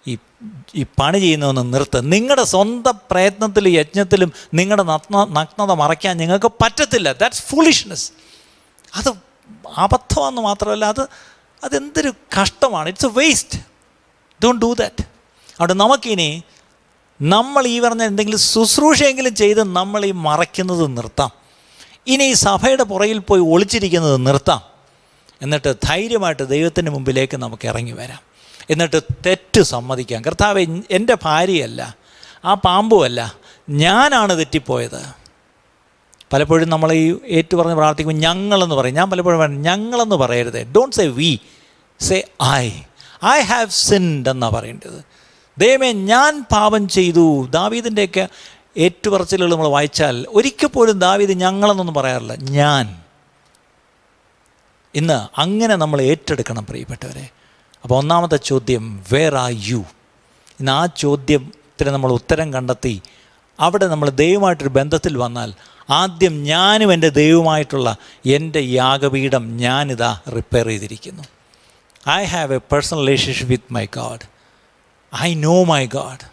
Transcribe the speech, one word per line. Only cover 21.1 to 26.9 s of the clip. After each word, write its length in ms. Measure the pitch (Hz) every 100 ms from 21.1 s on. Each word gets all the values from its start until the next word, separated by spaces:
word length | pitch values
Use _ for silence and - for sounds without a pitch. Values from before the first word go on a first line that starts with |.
| - 131 _ _ _ _ _ - - -
ഇനി 180 | 262
ഈ 80 | 269
സഭയുടെ 520 | 240 208 196 247 269
പുറകിൽ 340 | 233 190 208 220
പോയി 220 | 185 196
ഒളിച്ചിരിക്കുന്നത് 840 | 170 165 202 233 190 170 156 135 127
നിർത്താം. 340 | 139 - 139 - _ _ _ _ _ _ _
എന്നിട്ട് 320 | 139 151 139 127 -
ധൈര്യമായിട്ട് 600 | 165 226 226 185 147 135
ദൈവത്തിൻ്റെ 420 | 143 165 160 165